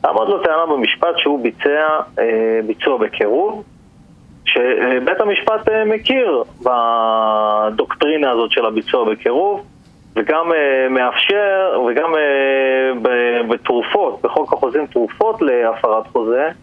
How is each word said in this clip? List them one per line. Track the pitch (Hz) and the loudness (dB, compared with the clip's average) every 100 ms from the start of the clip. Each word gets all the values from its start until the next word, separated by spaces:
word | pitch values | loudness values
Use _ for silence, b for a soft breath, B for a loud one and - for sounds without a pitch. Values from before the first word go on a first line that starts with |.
תעמוד | - 160 147 | 2 0 0
לו | 202 | 0
טענה | 170 160 165 | 2 0 0
במשפט | 143 110 - 170 170 | 0 -2 -2 -2 0
שהוא | - 143 | 0 0
ביצע, | 120 165 151 147 156 156 - - | -2 -2 -2 0 0 -2 -4 -4
אה, | 113 110 113 113 110 | -2 0 0 -2 -2
ביצוע | 110 - 127 | -2 0 0
בקירוב, | 107 - 104 123 202 202 208 - - - - - - - | -2 0 0 2 0 -4 -14 -20 -20 -20 -20 -20 -20 -10
שבית | - - 480 - 120 - 254 - | -4 0 0 0 0 -2 -2 0
המשפט, | 214 202 - 220 220 | 0 0 0 0 0
אה, | 220 | 0
מכיר | 220 220 220 262 240 135 113 - | 0 0 0 0 2 0 -2 -4
בדוקטרינה | 127 123 117 117 113 110 110 107 107 107 107 110 - - 147 156 143 | 0 2 2 2 2 2 2 2 2 0 0 -2 -4 -2 -2 0 0
הזאת | 120 147 | 0 0
של | - 160 | 0 0
הביצוע | - - 127 | -2 -2 0
בקירוב, | 113 110 - 127 202 208 - - - - - - | 0 0 0 0 0 -4 -8 -20 -20 -20 -10 -6
וגם, | 113 156 165 | 0 0 0
אה, | 165 143 135 131 | 0 2 2 2
מאפשר, | 131 123 - - 202 202 190 190 127 123 | 2 0 0 0 2 0 0 0 0 0
וגם, | 120 165 | 0 0
אה, | 160 147 139 135 135 135 131 131 127 | 0 0 0 2 2 2 2 0 0
ב-, | 117 123 120 120 117 | 0 0 0 0 -2
בתרופות, | 117 - 120 110 208 175 101 | -4 -2 -2 0 0 -2 -2
בחוק | 113 143 156 | -2 0 0
החוזים | - 131 131 147 | -2 0 -2 -2
תרופות | - 113 - - - | -2 -2 0 0 2
להפרת | 156 123 113 113 120 110 110 | 0 2 0 0 0 0 0
חוזה | 131 113 123 147 - | -4 0 0 -2 -6